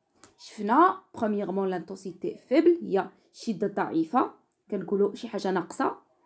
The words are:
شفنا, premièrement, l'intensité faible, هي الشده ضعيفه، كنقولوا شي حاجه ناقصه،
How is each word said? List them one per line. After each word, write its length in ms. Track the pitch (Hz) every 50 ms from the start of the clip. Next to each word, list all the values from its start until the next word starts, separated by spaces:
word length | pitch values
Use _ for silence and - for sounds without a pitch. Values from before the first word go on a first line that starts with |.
| _ _ _ _ - - _ _
شفنا, 640 | - - - 220 202 202 233 294 339 381 - - - _ -
premièrement, 520 | - 240 214 208 202 202 175 190 196 196
l'intensité 720 | 190 185 180 185 - 190 190 - 196 170 - - - -
faible, 400 | - - - 247 320 320 349 339 339 214
هي 280 | 185 180 190 175 - - _ _ _ _
الشده 340 | - - 233 208 165 208
ضعيفه، 680 | 190 - 202 180 - - 165 160 - - 254 349 427 - - _ _ _ _ _ -
كنقولوا 440 | 208 196 175 - 202 190 202 202 -
شي 140 | - - 226
حاجه 220 | - 190 - 190
ناقصه، 460 | 185 180 170 - - - 269 - - - - _ _ _ _